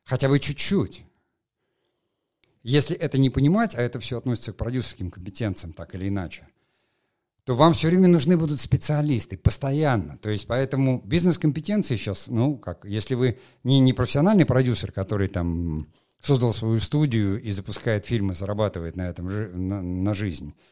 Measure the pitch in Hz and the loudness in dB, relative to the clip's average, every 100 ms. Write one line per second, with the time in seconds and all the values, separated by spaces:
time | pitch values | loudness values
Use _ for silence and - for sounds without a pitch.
0 | - 127 135 143 - 139 - 196 101 - | -6 -2 2 2 2 -2 0 0 -2 -8
1 | - _ _ _ _ _ _ _ _ _ | -20 _ _ _ _ _ _ _ _ _
2 | _ _ _ _ _ _ 113 143 147 175 | _ _ _ _ _ _ 0 2 2 -2
3 | 151 135 131 131 143 208 226 117 120 123 | 0 2 2 4 4 4 0 -2 -4 -4
4 | - 117 123 117 - - 113 127 - - | -8 -6 -4 -4 -6 -8 -6 -4 -6 -6
5 | 90 92 95 - 107 92 85 - 82 90 | -10 -10 -12 -6 -4 -4 -10 -14 -12 -8
6 | 98 98 87 - - _ _ _ _ _ | -4 -4 -6 -12 -20 _ _ _ _ _
7 | _ _ _ _ - 120 165 - 160 180 | _ _ _ _ -2 4 4 4 4 6
8 | 185 170 143 170 160 139 - 131 - 147 | 6 6 4 2 2 -4 0 0 0 0
9 | 147 117 - 98 - - 139 147 151 110 | 0 0 -2 0 0 0 -2 0 2 0
10 | 73 67 107 104 - 123 135 135 135 127 | -2 -8 -6 -6 -4 -2 -2 0 0 0
11 | 98 170 175 - 151 156 156 208 - 113 | -2 0 2 2 0 -2 -2 -2 -2 -4
12 | 104 95 - 113 135 139 - - 101 104 | -4 -6 -4 0 0 -2 -8 -12 -8 -6
13 | - 123 127 - - _ 123 135 131 127 | -2 0 0 -2 -10 _ 2 6 6 4
14 | 117 143 185 208 - 123 123 113 - 98 | 0 2 4 6 6 4 2 0 -4 -6
15 | 95 104 92 90 87 85 85 76 76 _ | -2 -2 0 -2 -2 -2 -4 -4 -8 _
16 | _ _ - 131 120 104 110 113 - 147 | _ _ 0 2 2 0 0 0 0 0
17 | 151 113 98 98 113 98 104 - 120 104 | 2 2 0 -2 -4 -6 -6 -4 -2 -2
18 | - 117 98 82 95 104 101 87 82 90 | -2 -2 -2 -4 -4 -2 -2 -4 -8 -6
19 | 90 82 90 104 104 90 92 101 90 92 | -6 -6 -6 -6 -6 -6 -4 -4 -4 -2
20 | 101 98 104 71 73 - _ | -2 -2 -4 -6 -10 -16 _